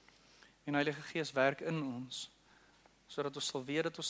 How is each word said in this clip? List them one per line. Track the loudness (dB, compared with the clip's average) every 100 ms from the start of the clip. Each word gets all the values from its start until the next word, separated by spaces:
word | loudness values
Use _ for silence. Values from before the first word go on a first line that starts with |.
| -20 -20 -20 -20 -20 -12 0
En |
Heilige | 2 4 0
Gees | -4 -2 0
werk | 4 4 4
in | -2 -2
ons, | -2 -4 -6 -8 -10 -16 -20 -20 -20 -20 -20 -20 -10
sodat | -4 -2 -2
ons | -4
sal | -4 -2
weet, | 0 0
dat | -2
ons | -4